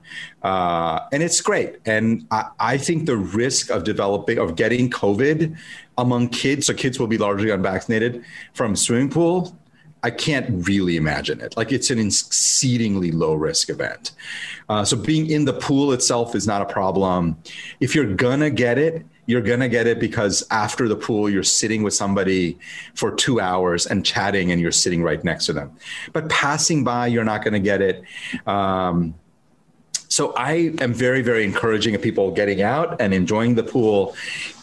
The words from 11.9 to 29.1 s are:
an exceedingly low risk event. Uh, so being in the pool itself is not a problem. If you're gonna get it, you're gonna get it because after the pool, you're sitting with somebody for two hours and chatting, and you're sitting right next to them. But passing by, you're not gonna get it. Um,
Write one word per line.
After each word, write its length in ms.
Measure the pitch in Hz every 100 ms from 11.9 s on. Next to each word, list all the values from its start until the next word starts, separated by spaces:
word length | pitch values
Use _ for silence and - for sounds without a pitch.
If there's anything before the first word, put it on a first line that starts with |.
an 100 | 117
exceedingly 1120 | 104 - - - - - 131 120 113 98 87
low 220 | 80 80
risk 340 | 78 76 - -
event. 420 | 73 69 - - - - - - - -
Uh, 160 | 107
so 120 | 98 110
being 340 | 104 156 156
in 140 | 151
the 80 | 131
pool 400 | 120 - 139 143
itself 420 | 127 - 120 113
is 120 | 107 101
not 120 | 101
a 60 | 95
problem. 720 | 104 95 92 95 90 85 78 - - - -
If 160 | 127
you're 200 | 156 120
gonna 360 | 92 123 139 151
get 280 | 127 120 123
it, 260 | 160 160 - _ -
you're 160 | 120
gonna 260 | 104 120 131
get 180 | 117 117
it 140 | 113
because 440 | 113 120 127 - -
after 380 | 110 107 - 117
the 80 | 104
pool, 340 | - 107 104
you're 140 | 98
sitting 400 | 90 - 110 110
with 100 | 104
somebody 640 | - 101 98 95 95 85 85 - - -
for 200 | - 113
two 260 | - - 113
hours 460 | 92 92 90 87 -
and 180 | 107
chatting, 460 | - - 98 98 90
and 100 | 87
you're 120 | 82
sitting 300 | - 92 85
right 200 | 82 78
next 240 | 82 80 -
to 60 |
them. 180 | 73 71 - - - -
But 160 | 165 156
passing 520 | - 143 156 - 156
by, 260 | 127 120 120
you're 140 | 117
not 220 | 110 107
gonna 160 | 113 104
get 220 | 98 98
it. 200 | 95 - - - - - -
Um, 680 | 101 95 92 92 85 82